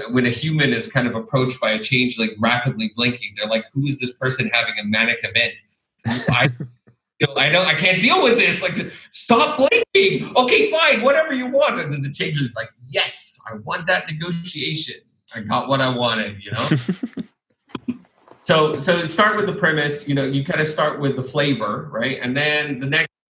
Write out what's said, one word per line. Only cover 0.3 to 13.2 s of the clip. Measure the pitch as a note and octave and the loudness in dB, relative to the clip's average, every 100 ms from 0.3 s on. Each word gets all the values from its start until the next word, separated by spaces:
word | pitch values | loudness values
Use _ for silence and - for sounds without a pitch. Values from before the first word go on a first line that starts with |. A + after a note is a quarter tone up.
| - D#3 D#3 C3+ | 0 0 2 2
is | A#2 - | 0 -2
kind | C#3 B2 | -2 0
of | |
approached | A2 A2+ C3 B2+ - | -2 -2 0 0 0
by | A2+ | -2
a | G#2+ | -2
changeling | - B2+ B2 A#2+ A2 G#2 | 0 2 2 0 -2 0
rapidly | A#2 A#2+ A#2 G#2+ A2 A#2 | 0 0 -2 -2 -4 -2
blinking, | B2 A#2+ G2+ G#2 | -2 -2 -8 -6
they're | G#2+ | -2
like, | A2 - | -2 -2
"Who | C3+ C#3+ | -4 -2
is | B2+ | -2
this | B2 | -6
person | - C3 B2+ A2 | -4 -4 -2 0
having | A#2 A2+ A2 | 0 -2 -4
a | G#2 | -2
manic | A2 A2+ A#2 | 0 0 -2
event?" | G#2 A#2 A#2 - _ _ _ _ A2+ | -2 0 0 -4 _ _ _ _ -4
I, | B2 - B2 B2+ - C3 - _ | -2 0 2 2 0 -10 -16 _
<laughs> | _ _ - | _ _ -10
you | A#2 | -6
know, | - | 0
I | C#3+ | 2
don't, | F3 F3+ | 2 2
I | D3+ | 2
can't | F#3 F3+ | 2 4
deal | A#3 F#4 | 4 4
with | C4 - | 4 4
this. | F3 - | 2 0
Like, | F#3 G3+ - - - | -2 -4 -8 -10 -8
"Stop | - - - D4 C4+ | -4 2 4 4 4
blinking. | C#4 A4+ - G4 G4 - - - | 4 4 2 4 4 2 0 2
Okay, | B3+ - - | 4 4 4
fine, | - D#4+ A3+ | 4 2 4
whatever | B3 D#4+ D#4+ | 4 4 2
you | C4 B3+ | -2 0
want." | C#4 D4 G#3+ | 2 2 0
And | D3+ | -4
then | D3 | -4
the | C#3 | -6
changeling's | - F#3 D3 B2+ A2 | -4 -4 -2 -4 -6
like, | A2 _ B2 | -12 _ -6
"Yes, | F#3 F3+ - | -2 -2 -4